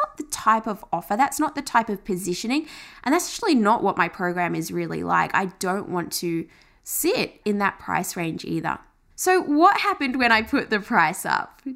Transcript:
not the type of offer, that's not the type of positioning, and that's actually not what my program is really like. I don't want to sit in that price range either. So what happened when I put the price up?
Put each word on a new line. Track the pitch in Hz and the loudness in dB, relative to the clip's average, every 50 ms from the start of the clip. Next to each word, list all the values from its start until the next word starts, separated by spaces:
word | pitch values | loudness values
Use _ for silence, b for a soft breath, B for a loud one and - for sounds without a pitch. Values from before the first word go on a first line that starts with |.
not | 605 605 - | -2 -4 -4
the | - 302 - | -10 -12 -10
type | - - - 220 220 220 220 226 | -8 -2 2 2 2 2 2 -4
of | 202 - - - | -8 -8 -8 -6
offer, | - 170 - - 202 | -6 -6 -4 -2 0
that's | 220 277 - - - | 0 0 0 0 -2
not | 302 - - | -2 -2 -4
the | 285 269 - - | -6 -6 0 0
type | 233 220 220 | 0 0 0
of | 202 190 - | -4 -6 -4
positioning, | - 185 175 202 180 175 - - 220 262 311 311 B B B B B B B | -4 -4 -4 -2 -4 -4 -4 -2 -2 -2 -2 -2 B B B B B B B
and | B 247 | B 0
that's | 302 359 - - | 0 0 0 -2
actually | - - 466 403 302 | -8 -4 0 2 4
not | 233 208 202 233 - | 4 6 4 4 4
what | - 196 - 180 | 2 0 2 2
my | 170 170 | 0 -2
program | - - 185 175 175 180 175 165 170 | -2 -2 -2 -2 0 0 -2 -2 -2
is | 165 160 180 | -4 -4 -4
really | 180 175 170 165 165 160 | -4 -4 -4 -4 -4 -4
like. | 175 170 175 170 165 151 - | -2 0 2 2 2 2 0
I | - 196 180 - - | 0 0 -2 -4 -4
don't | - 180 190 202 - - | -4 -2 -2 -2 -4 -4
want | 175 190 - - - - | -4 -4 -4 -4 -6 -6
to | 180 170 165 165 165 - b b b b b b b | -4 -4 -4 -4 -6 -8 b b b b b b b
sit | - - - - 349 466 294 190 - - _ - | -8 -6 -2 0 0 2 0 0 -4 -6 _ -2
in | 208 202 202 | -2 0 0
that | 202 190 - - | 0 -2 -2 -4
price | - - 175 160 185 - - | -6 -2 -2 -2 -2 -2 -4
range | 185 170 160 156 - - | -4 -4 -4 -4 -6 -6
either. | - 165 160 160 151 135 - - _ _ _ _ _ _ | -4 -4 -4 -2 -4 -6 -6 -8 _ _ _ _ _ _
So | - - 370 370 359 | -2 2 4 4 4
what | - 285 294 294 339 392 403 - | 4 2 4 6 6 6 6 4
happened | - 403 370 370 285 254 247 | 2 0 0 0 -2 -2 0
when | 262 247 233 | 2 4 4
I | 226 214 | 4 4
put | 220 - 285 254 - - | 2 2 0 -2 0 0
the | 220 202 | -2 -2
price | 202 - 240 185 165 156 180 - - | -2 0 2 4 4 4 2 -2 -2
up? | - - - - - - _ - 269 262 | 0 0 0 -2 -4 -12 _ -14 -14 -14